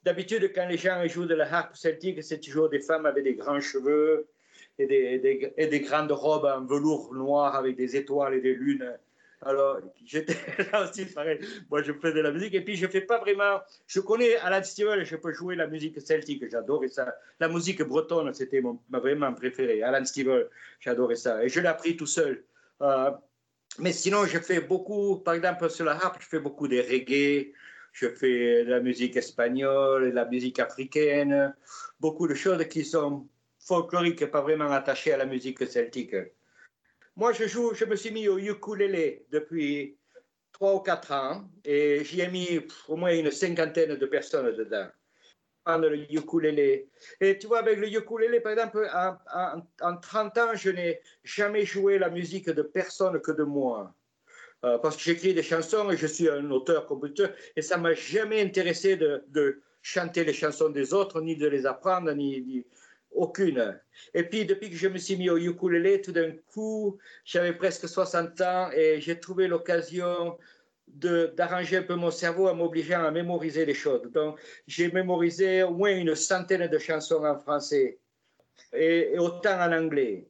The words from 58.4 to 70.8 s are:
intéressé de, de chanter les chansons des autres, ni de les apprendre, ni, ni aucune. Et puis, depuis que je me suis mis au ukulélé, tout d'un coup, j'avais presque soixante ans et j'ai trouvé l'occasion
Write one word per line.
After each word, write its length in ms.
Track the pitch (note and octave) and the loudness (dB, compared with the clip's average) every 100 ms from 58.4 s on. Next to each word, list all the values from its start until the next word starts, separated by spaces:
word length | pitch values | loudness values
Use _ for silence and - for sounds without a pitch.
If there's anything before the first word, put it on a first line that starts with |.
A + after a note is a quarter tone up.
intéressé 540 | G3+ F#3+ F3+ E3 G3 F#3 | 2 0 0 2 2 4
de, 280 | D#3 C#3+ - | 2 0 -4
de 340 | C#3+ C#3+ C#3 _ _ | 0 0 0 _ _
chanter 420 | - F#3 E3+ E3+ | -6 -4 -2 -2
les 100 | D#3+ | 0
chansons 360 | C#3+ D3+ C#3+ D#3+ | 0 -2 0 0
des 240 | C#3+ C3+ | 0 0
autres, 280 | F#3 G3 D#3+ | 0 0 -2
ni 140 | D#3+ D#3 | -4 -2
de 120 | D3 | 0
les 180 | C#3+ C3 | 2 0
apprendre, 460 | B2+ F#3+ F#3 E3 | -2 0 0 0
ni, 280 | C#3+ C#3 C3+ | -2 -2 -4
ni 240 | B2+ B2+ A#2+ _ - _ _ | -6 -8 -8 _ -20 _ _
aucune. 680 | - - - F#3+ C3+ A2 F#2+ _ - - | -2 -2 0 0 2 -2 -4 _ -20 -6
Et 100 | - | -4
puis, 220 | E3+ A3 F#3+ | -2 -2 0
depuis 240 | G3 G#3 | -2 -2
que 60 | E3+ | -2
je 120 | F#3+ | -2
me 100 | F#3 | -2
suis 200 | - F#3 | -4 -2
mis 120 | F3+ | 2
au 80 | E3+ | 2
ukulélé, 640 | E3+ F3 F#3 E3+ F3+ G3 | 0 -2 0 2 4 2
tout 100 | G3 | 0
d'un 200 | F3 E3 D#3+ _ | 0 0 -2 _
coup, 440 | - A3 A3 G#3 G3 - - - | -8 -4 -2 -2 -4 -18 -20 -4
j'avais 280 | F3 F3 | 0 0
presque 340 | E3+ F#3+ E3+ F3 | 0 -2 -2 -6
soixante 540 | F3+ F3+ F3 E3+ - | -2 0 0 -2 -2
ans 300 | F3+ F3+ F3+ | 0 0 0
et 280 | C#3 D#3 D#3 | 4 4 4
j'ai 180 | D3+ E3+ | 0 -6
trouvé 280 | F3 F3+ F#3 | -4 0 2
l'occasion 880 | E3+ E3+ E3+ E3+ F3 F3+ F3 E3+ E3+ - _ _ _ | 2 2 0 0 -4 -2 -2 -4 -6 -18 _ _ _